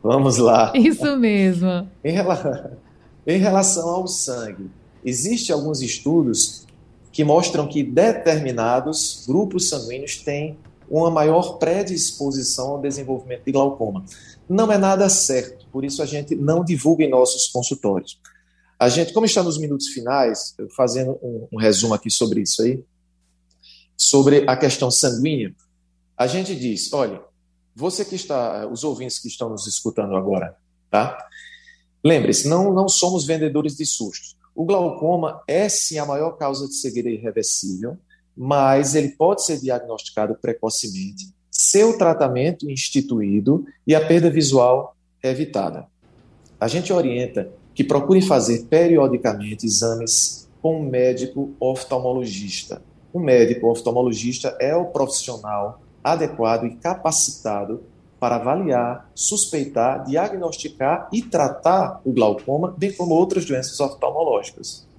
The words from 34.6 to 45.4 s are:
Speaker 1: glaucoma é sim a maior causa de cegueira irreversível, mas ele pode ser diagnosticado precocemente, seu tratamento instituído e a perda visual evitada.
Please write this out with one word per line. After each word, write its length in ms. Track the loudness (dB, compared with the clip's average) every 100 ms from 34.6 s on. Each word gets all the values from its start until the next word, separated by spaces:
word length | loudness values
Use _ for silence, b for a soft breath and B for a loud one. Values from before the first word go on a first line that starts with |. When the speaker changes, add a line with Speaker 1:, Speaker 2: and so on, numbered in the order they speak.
Speaker 1:
glaucoma 800 | -2 0 0 -2 -2 0 -2 -8 -2
é 220 | 0 0
sim 300 | -2 -4 -4
a 80 | -4
maior 320 | -2 -4 -4
causa 300 | -4 -4 -8
de 80 | -6
cegueira 340 | -6 -4 -4
irreversível, 880 | -4 -4 -4 -2 -4 -4 -6 -8 -12 _ _ _ -10
mas 580 | -2 2 4 4 2 0
ele 140 | -2
pode 340 | 0 2 2
ser 160 | -2 -4
diagnosticado 760 | -2 -4 -4 -12 -8 -4 -4 -4
precocemente, 920 | -6 -4 -4 -4 -6 -8 -10 -12 -20 _ _
seu 460 | 0 4 6 4 6
tratamento 720 | 2 4 2 2 -2 -2 -6
instituído 960 | -6 -2 -2 0 -2 2 2 4 2 B B 2
e 80 |
a 120 | 2 6
perda 240 | 4 4
visual 640 | 4 4 4 6 4 0 _ _ _
evitada. 640 | -4 -4